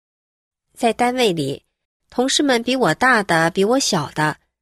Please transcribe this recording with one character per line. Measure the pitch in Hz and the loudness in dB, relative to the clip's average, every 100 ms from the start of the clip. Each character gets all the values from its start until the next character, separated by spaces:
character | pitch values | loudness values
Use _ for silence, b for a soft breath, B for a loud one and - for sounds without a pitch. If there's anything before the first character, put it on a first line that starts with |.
| _ _ _ _ _ _ _ | _ _ _ _ _ _ _
在 | - 240 | -4 -2
单 | 214 247 254 | 0 -2 0
位 | 233 | 0
里， | 165 135 139 _ _ _ _ _ | 0 -4 -8 _ _ _ _ _
同 | - 262 | -4 -2
事 | - | 0
们 | 294 240 | 0 0
比 | 233 262 | 0 0
我 | 202 | 0
大 | - 254 233 | 2 2 2
的、 | 196 165 165 | 2 0 0
比 | 180 | 0
我 | 202 262 | 0 0
小 | - 156 143 | 0 -2 -4
的， | - 151 - _ _ | -4 -4 -4 _ _